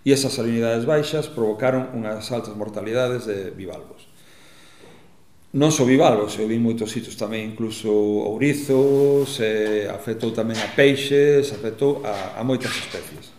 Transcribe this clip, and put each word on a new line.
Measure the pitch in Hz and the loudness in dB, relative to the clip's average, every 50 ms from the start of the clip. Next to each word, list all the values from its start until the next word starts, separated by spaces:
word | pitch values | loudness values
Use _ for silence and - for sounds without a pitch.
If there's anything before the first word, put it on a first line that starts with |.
e | _ 135 139 | _ 4 4
esas | 131 - 127 | 4 4 -2
salinidades | - - 113 117 117 117 117 117 117 117 117 131 | -2 -2 -2 -2 0 0 0 0 0 0 0 2
baixas | 156 151 147 - - 156 147 - | 0 0 0 0 -2 -4 -4 -4
provocaron | - 120 113 107 107 107 127 127 131 131 127 127 | -2 -2 0 0 0 0 0 0 0 0 -2 -4
unhas | - 117 110 107 107 107 - - | -6 -6 -6 -6 -6 -8 -8 -6
altas | 127 117 110 107 104 | -6 -6 -6 -8 -10
mortalidades | 104 104 107 107 107 98 107 113 123 127 123 123 120 117 110 | -10 -10 -8 -8 -8 -6 -4 -2 -2 0 0 -2 -4 -4 -6
de | 104 98 95 90 | -6 -6 -6 -8
bivalvos. | 80 90 95 90 76 76 - - - - - - - - - - - - - - - - - - - - - - - - - - - - - - - - - - | -10 -12 -12 -12 -12 -14 -16 -18 -20 -20 -20 -20 -20 -20 -20 -20 -20 -20 -20 -20 -20 -20 -20 -20 -20 -20 -20 -20 -20 -20 -20 -20 -20 -20 -20 -20 -20 -20 -20 -6
Non | - 135 143 156 | 0 2 2 2
só | 151 - 131 | 4 4 4
bivalvos, | 120 131 135 165 160 120 104 104 104 101 101 | 6 6 6 6 6 4 4 0 -2 -4 -4
eu | 110 107 | -2 -2
vi | 113 | 0
moitos | 117 117 113 113 117 110 104 | 2 2 0 0 0 -4 -6
sitios | - 117 - - | -6 -8 -8 -10
tamén, | - - 110 104 113 110 107 110 | -8 -8 -8 -6 -6 -6 -8 -8
incluso | 110 - 113 110 110 - - 110 | -8 -6 -6 -6 -6 -6 -2 2
ourizos, | 107 104 104 104 104 104 107 101 107 113 135 143 143 - - - 135 131 135 139 139 139 139 143 143 143 139 139 - | 2 2 2 2 0 0 -2 -2 -2 0 0 0 0 0 0 2 4 4 6 6 6 6 6 6 4 4 2 0 -2
e | - 113 107 110 107 107 107 107 107 104 | -2 0 0 2 0 0 0 0 0 -2
afectou | 101 98 98 - 113 113 110 117 113 | -4 -6 -8 -6 -6 -4 -2 -2 -4
tamén | 113 - 113 113 113 | -2 -2 -2 -2 -2
a | 110 107 101 | -4 -6 -4
peixes, | - - 139 139 139 135 - - 139 143 143 147 143 143 139 - | 4 6 6 6 6 4 0 2 4 4 6 6 4 4 2 0
afectou | - 98 - 113 110 - 139 143 143 135 - 113 | -6 -6 -8 -8 -4 0 0 0 0 0 -4 -6
a, | 104 98 95 95 - - | -6 -6 -6 -8 -8 -6
a | 113 | -2
moitas | 131 131 120 - 113 | 0 0 -2 -2 -6
especies. | - - - - - 90 - - - - - - - | -6 -6 -8 -8 -10 -12 -12 -12 -16 -18 -18 -20 -20